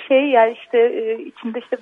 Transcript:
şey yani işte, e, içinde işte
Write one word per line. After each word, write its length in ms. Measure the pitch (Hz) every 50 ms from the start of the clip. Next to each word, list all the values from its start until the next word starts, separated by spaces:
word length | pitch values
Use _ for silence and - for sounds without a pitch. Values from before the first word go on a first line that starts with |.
| - -
şey 200 | 269 262 285 285
yani 240 | 262 233 226 226
işte, 260 | 233 - - - - 233
e, 400 | 233 240 - - 226 220 226 226
içinde 400 | - - - - - 226 220 247
işte 180 | - - 247 240